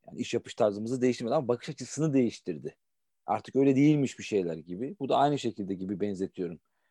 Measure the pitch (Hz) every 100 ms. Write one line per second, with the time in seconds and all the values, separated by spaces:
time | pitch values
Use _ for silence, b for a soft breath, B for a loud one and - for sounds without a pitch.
0 | - - - 117 - - 107 101 113 131
1 | 127 120 117 156 120 123 - - 123 143
2 | 156 135 113 - - 76 76 - _ _
3 | _ _ - 107 - 131 139 135 151 151
4 | 127 - - 104 87 80 85 90 135 202
5 | 135 127 147 139 117 107 95 92 95 92
6 | 104 92 95 - 87 80 _ _ _